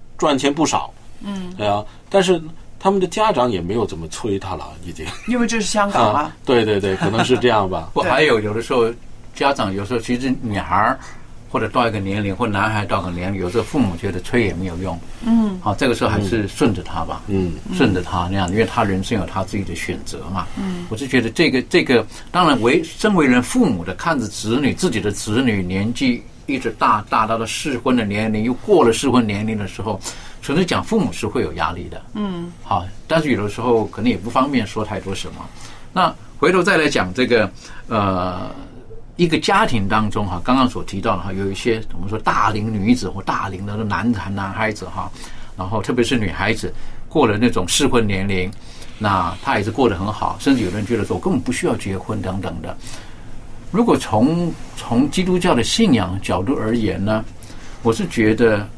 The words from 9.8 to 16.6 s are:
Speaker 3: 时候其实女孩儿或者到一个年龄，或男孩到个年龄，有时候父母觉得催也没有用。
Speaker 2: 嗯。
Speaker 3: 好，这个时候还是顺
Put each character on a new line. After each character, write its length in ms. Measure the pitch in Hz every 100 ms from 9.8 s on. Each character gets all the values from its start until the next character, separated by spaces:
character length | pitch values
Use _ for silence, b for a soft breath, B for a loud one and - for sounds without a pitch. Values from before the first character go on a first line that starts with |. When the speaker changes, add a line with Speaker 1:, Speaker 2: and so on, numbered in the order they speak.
| 101
Speaker 3:
时 80 |
候 60 | 120
其 200 | 120 120
实 140 | 131 131
女 160 | 113 95
孩 180 | 85 95
儿 240 | 117 135 B B B - -
或 100 | -
者 80 | 107
到 180 | 127 117
一 60 |
个 80 | 104
年 240 | 95 104
龄， 100 | 101
或 140 | 92 117
男 240 | 98 107
孩 140 | 107 98
到 160 | 101
个 100 | 90
年 220 | 87 92
龄， 80 | 101
有 80 | 90
时 80 | 110
候 60 |
父 140 | 104 147
母 160 | 104 82
觉 120 | 101
得 120 | 90
催 240 | - 123 101
也 80 |
没 140 | 82 95
有 100 | 85
用。 200 | 92 87 - - 233
Speaker 2:
嗯。 340 | 226 214 185
Speaker 3:
好， 160 | 208 196
这 100 | 131
个 80 |
时 80 | 117
候 80 | 117
还 120 | 104
是 260 | 101 113 98
顺 260 | -